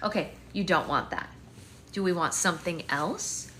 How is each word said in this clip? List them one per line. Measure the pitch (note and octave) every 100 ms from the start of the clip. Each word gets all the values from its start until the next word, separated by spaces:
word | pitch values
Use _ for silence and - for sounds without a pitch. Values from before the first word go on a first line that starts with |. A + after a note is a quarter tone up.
Okay, | G#3 G#3 - - -
you | G3+
don't | F#3 E3 -
want | C#3+ A#2
that. | - - - - - - - -
Do | -
we | F#3+
want | F3 D#3+
something | - F#3+ D#3+ F3 E3 -
else? | C#3 D#3 E4+ - - - -